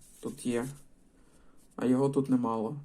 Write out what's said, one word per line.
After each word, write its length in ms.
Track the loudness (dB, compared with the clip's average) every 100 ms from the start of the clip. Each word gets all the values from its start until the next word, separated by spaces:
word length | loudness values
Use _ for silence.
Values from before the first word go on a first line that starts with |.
| -20 -12
тут 260 | -12 -8 -4
є, 220 | -2 -4 -10 -20 -20 _ _ -20 -20 -20 -20 -20 -4
а 100 | 2
його 240 | 4 4
тут 200 | 2 2
немало. 460 | 2 2 -2 -4 -6